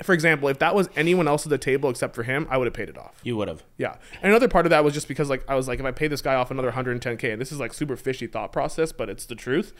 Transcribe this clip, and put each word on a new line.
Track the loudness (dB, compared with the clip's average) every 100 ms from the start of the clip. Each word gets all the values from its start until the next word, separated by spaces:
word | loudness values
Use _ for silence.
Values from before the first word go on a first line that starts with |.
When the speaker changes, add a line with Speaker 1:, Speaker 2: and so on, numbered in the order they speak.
Speaker 1:
for | 0
example, | 4 4 4 2
if | 2
that | 2 4
was | 2 0
anyone | 2 4 4
else | 2 0
at |
the | -2
table | 2 0 0
except | -2 -4 -4
for |
him, | -4 -4 -2
I | 0
would | 0
have |
paid | -4 -10
it | -12
off. | -20 -10
Speaker 2:
You | -6 -4
would | -4
have. | -6 -14 -8
Speaker 1:
Yeah. | -8 -8 -18 -2
And | 4
another | 6 6
part | 4 6
of |
that | 6
was | 6
just | 2 -4
because, | -4 -2
like, | -2 0
I | -2
was | -2
like, | -4
"If | -4
I |
pay | -2 -2
this | -2
guy | 0 0
off | 0
another | -2 -2
hundred | -2 -2
and | -4
ten | -4 -4
K," | -4
and | -4
this | -6
is, | -6
like, | -8
super | -6 -6 -4
fishy | -4 -4 -6
thought | -6 -4
process, | -2 -2 0 -2
but | -2 -8
it's | -8 -12
the | -10
truth. | -2 -2 -2